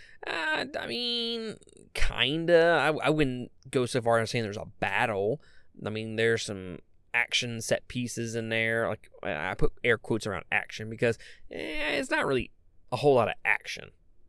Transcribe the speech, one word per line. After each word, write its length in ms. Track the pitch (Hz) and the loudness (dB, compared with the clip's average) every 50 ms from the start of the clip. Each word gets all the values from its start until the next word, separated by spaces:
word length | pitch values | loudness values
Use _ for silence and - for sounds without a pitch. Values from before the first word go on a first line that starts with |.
| - - - - - | -20 -20 -20 -14 -10
Uh, 400 | - 339 330 311 311 311 - - 277 311 - | -8 -6 -4 -4 -2 -2 -4 -4 -6 -6 -8
I 80 | - | -6
mean, 680 | - 233 240 240 240 240 233 233 233 233 226 226 220 - - - - - - - - - | -6 -6 -6 -4 -4 -4 -4 -4 -4 -6 -6 -8 -8 -10 -12 -16 -20 -20 -20 -20 -4 2
kinda. 840 | - - - - 110 120 131 151 165 165 165 170 165 165 170 170 143 | 4 4 4 6 4 2 2 0 0 4 6 6 8 8 6 6 4
I, 260 | 135 156 151 127 - | 4 2 2 2 2
I 40 | 139 | 2
wouldn't 400 | 156 151 147 131 123 123 - - - - - 131 | 4 4 2 0 0 -4 -8 -12 -14 -20 -8 -2
go 160 | - 113 123 | 0 0 0
so 140 | - - 127 | 0 0 0
far 180 | 110 117 117 113 | 2 2 4 2
as 120 | 110 - | 2 0
saying 140 | - 120 110 | -2 -2 -2
there's 120 | 98 104 | -4 -6
a 100 | 104 80 104 - - | -8 -10 -12 -6 -4
battle. 640 | - 98 98 107 123 117 104 95 101 110 139 - - - - - - - - - - | -2 0 2 2 2 0 0 0 0 0 0 -2 -6 -12 -20 -20 -20 -20 -16 -10 -8
I 60 | 104 | -6
mean, 260 | 107 110 110 110 110 | -6 -6 -6 -4 0
there's 280 | 110 113 117 113 110 - | 2 2 2 2 2 -2
some 340 | - 101 95 92 92 80 - - _ - - _ _ | -6 -8 -8 -10 -10 -12 -14 -16 _ -20 -20 _ _
action 480 | - 120 120 - - - 127 120 117 113 | -2 -2 0 0 -2 -2 -2 -4 -6 -6
set 280 | - - 123 - - - | -2 0 -2 -2 -2 -4
pieces 460 | - 127 120 113 - 117 117 113 113 | -6 -6 -6 -4 -4 -6 -6 -4 -4
in 140 | 117 113 110 | -6 -4 -2
there. 400 | 113 113 113 113 113 113 110 - | 0 0 0 0 0 0 0 -2
Like, 220 | 107 - - - - - | -4 -6 -10 -16 -16 -10
I, 280 | - 98 80 76 82 95 | -8 -6 -4 -4 -4 -4
I 40 | 101 | 2
put 180 | - 151 - - - | 4 4 4 4 2
air 160 | - 120 107 - | 2 2 2 2
quotes 280 | - - 120 104 - | 0 -2 -2 -2 -2
around 180 | 107 95 80 - - | -4 -6 -6 -4 -2
action 360 | - 101 - - - - 107 110 | -2 -2 -2 -4 -8 -12 -10 -10
because, 300 | 113 107 123 117 117 - - - - - - - | -2 0 2 2 2 0 -6 -18 -18 -18 -16 -14
eh, 460 | - - - 320 302 302 294 302 294 285 | -12 -10 -8 -8 -6 -4 -4 -2 -2 -4
it's 120 | 269 277 | -2 -2
not 160 | 320 302 - | -2 0 0
really 240 | 143 135 123 - - - _ _ - _ - - - | 0 0 -2 -2 -6 -10 _ _ -20 _ -20 -10 -6
a 40 | 123 | -4
whole 180 | - 143 147 135 | 2 4 6 6
lot 140 | 120 107 95 | 6 4 2
of 60 | - - - | -2 -2 0
action. 460 | 110 104 - - - - - - - - _ _ _ _ - - | 0 0 0 -2 -8 -12 -12 -14 -18 -20 _ _ _ _ -20 -20